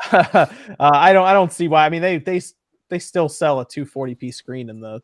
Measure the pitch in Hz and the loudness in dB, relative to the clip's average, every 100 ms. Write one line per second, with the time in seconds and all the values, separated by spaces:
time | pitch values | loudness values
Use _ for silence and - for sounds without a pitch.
0 | - 190 160 202 - 233 - 185 143 143 | 0 0 2 2 0 -4 -18 0 2 4
1 | 175 190 185 196 175 - 170 156 156 165 | 6 6 4 2 2 -2 0 2 2 0
2 | 180 170 185 180 - _ _ _ - 175 | -2 -2 -4 -6 -8 _ _ _ -10 -10
3 | - 180 156 - 156 135 120 - 143 135 | -6 -2 -2 -2 -2 -2 -4 -12 -12 -10
4 | 131 120 127 - - 127 117 110 110 110 | -10 -10 -14 -14 -14 -12 -12 -14 -16 -16